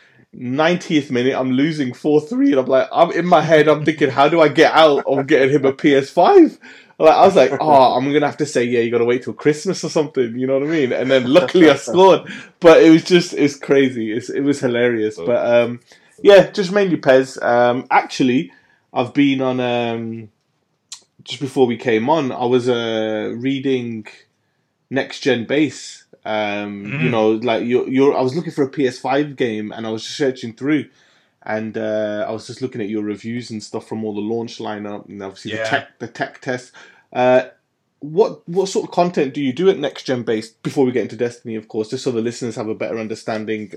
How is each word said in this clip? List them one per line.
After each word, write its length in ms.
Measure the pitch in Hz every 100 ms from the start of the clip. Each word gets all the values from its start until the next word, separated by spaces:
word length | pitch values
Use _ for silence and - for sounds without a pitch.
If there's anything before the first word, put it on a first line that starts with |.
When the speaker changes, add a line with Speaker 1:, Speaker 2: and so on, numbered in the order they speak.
| _ _ _
Speaker 1:
Ninetieth 800 | - 123 135 160 180 - 156 139
minute, 220 | 123 127
I'm 180 | 110 131
losing 420 | 127 156 151 127
four 260 | 123 151 151
three. 320 | 151 254 277
And 80 | 135
I'm 60 | 123
like, 240 | 131 -
I'm 200 | 131 170
in 140 | 165 175
my 160 | 165
head, 280 | 156 156 151
I'm 160 | 151 156
thinking, 240 | 151 139
"How 180 | 123 147
do 140 | 170
I 80 | 151
get 240 | 139 135
out 320 | 135 160 135 -
of 220 | 135 135
getting 220 | 143 135
him 160 | 143 135
a 60 |
P 240 | 135 156 139
S 140 | 135
five?" 500 | - 196 403 302 - - - _ -
Like, 160 | 156
I 120 | 156 190
was 100 | 185
like, 160 | 131 139
Speaker 2:
<laughs> 40 |
Speaker 1:
"Oh, 360 | 156 143 117 117
I'm 140 | 139
gonna 140 | 147 143
have 120 | -
to 80 | 147
say, 180 | 131
yeah, 160 | 120 120
you 100 | 117
gotta 140 | 120 120
wait 180 | 123
till 100 | 127
Christmas 500 | - 151 151 190 -
or 60 | 160
something," 480 | 170 143 135 120 120
you 100 | 131
know 120 | 135
what 80 | 147
I 40 |
mean? 200 | 165 123
And 160 | - 127
then 200 | 131 123
luckily 380 | 165 127 185 156
I 60 | 139
Speaker 2:
<laughs> 140 | -
Speaker 1:
scored. 420 | 180 190 165 - - - _
But 220 | 170 147
it 60 | 160
was 140 | 160
just, 300 | - 180 175
it's 220 | - 143 -
crazy. 540 | - 139 131 120 110
It's, 160 | 113 -
it 120 | -
was 180 | 143 139
hilarious. 560 | 131 120 123 113 107 107
Speaker 2:
Oh. 60 | 85
Speaker 1:
But, 200 | 120 117
um, 340 | 120 120 123 _ _ _ _
yeah, 280 | 196 196 -
just 200 | - 175
mainly 260 | 208 196 151
pez. 440 | 147 131 131 -
Um, 420 | 107 120 120 127 -
actually, 600 | 202 - - 131 127 175 _ _ _ _
I've 200 | 127 120
been 280 | 143 143 135
on, 180 | 131 127
um, 720 | 123 120 117 117 113 113 107 _ _ _ _ _ _ - _ _
just 180 | - -
before 260 | 135 139 123
we 80 | 113
came 320 | 127 110 123
on, 220 | 160 131
I 140 | - 120
was, 240 | 127 123
uh, 640 | 120 117 110 110 107 107 113
reading 720 | 131 135 135 127 120 113 104 - _ _ _ _ _ _ _
Next 300 | 131 - -
Gen 260 | 143 120 107
Base. 600 | 139 147 - - - _ _
Um, 600 | - 107 104 104 104 101 101
you 60 |
Speaker 3:
Mm. 200 | 143 120
Speaker 1:
know, 200 | 117 110
like, 340 | 113 120 110 117
you're, 220 | 123 -
you're, 300 | 131 139 110
I 40 |
was 140 | 131 156
looking 160 | 165
for 100 | 151
a 60 | 135
P 180 | - 127
S 100 | 127
five 380 | 131 135 151 131
game, 360 | 123 107 107
and 140 | - 113
I 40 |
was 120 | 110
just 120 | - -
searching 360 | 139 131 120
through, 320 | 107 135 151 113 _ _ _ _ _
and, 340 | - 107 110 110
uh, 480 | 110 107 107 104 107
I 40 |
was 160 | 110 -
just 140 | 117
looking 180 | 127 120
at 80 | 104
your 140 | 107
reviews 480 | 104 101 113 120 117
and 100 | 110
stuff 260 | - 113 -
from 160 | 110
all 120 | 107 104
the 60 |
launch 360 | 104 117 113 -
lineup, 500 | 113 104 104 104 -
and 140 | 101
obviously 300 | 95 95 107
the 60 | 110
Speaker 3:
Yeah. 60 | 110
Speaker 1:
tech, 300 | 135 - _
the 80 | 117
tech 340 | - 147 -
test. 300 | - 127 - - - _ _
Uh, 300 | - 127 127 - _ _ _ _ _
what, 480 | 143 160 220 165 -
what 200 | 180 190
sort 160 | 220 180
of 60 |
content 420 | - 175 180 135 143
do 60 |
you 120 | 135
do 160 | 123 190
at 80 | 139
Next 260 | 143 -
Gen 200 | - 123
Base, 260 | 117 110 110
before 360 | _ 147 147 127
we 60 |
get 120 | 123
into 120 | 98 113
Destiny, 400 | 120 120 120 110
of 120 | 107
course, 220 | 110 107
just 120 | 127
so 80 | 135
the 100 | 117
listeners 340 | 117 120 120 123
have 120 | 110
a 60 | 101
better 220 | 117 113
understanding 760 | 110 110 - 110 107 110 101